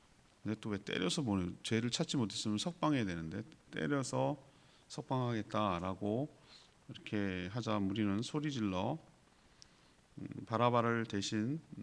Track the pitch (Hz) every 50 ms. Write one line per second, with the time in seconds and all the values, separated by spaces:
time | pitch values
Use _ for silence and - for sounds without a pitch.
0 | - - - - - - - _ - 101 107 - - 110 104 98 - - - -
1 | 92 180 170 170 143 113 101 95 90 87 87 - - - 117 113 117 120 - -
2 | 165 - - 143 113 101 - - - 110 104 104 - 180 170 - 156 156 147 127
3 | 110 92 85 82 82 80 90 104 117 - - - - - - - 156 147 143 139
4 | 131 - 127 127 135 139 151 - - - - - - - - - - - - -
5 | 117 - 131 131 123 120 117 110 101 - - 107 107 101 87 85 90 92 92 -
6 | 104 104 110 123 147 - - - - - - - - - - - - - - -
7 | - - 113 104 101 98 92 90 90 92 104 123 113 113 107 104 98 95 98 113
8 | 107 101 98 107 127 - - 151 147 156 139 123 107 98 92 90 98 120 151 165
9 | - - - - - - - - - - - - - - - - - - - -
10 | _ _ - - - - - - - - 113 110 120 120 120 120 117 117 117 117
11 | 113 113 104 101 98 - 113 107 107 127 151 160 - - - -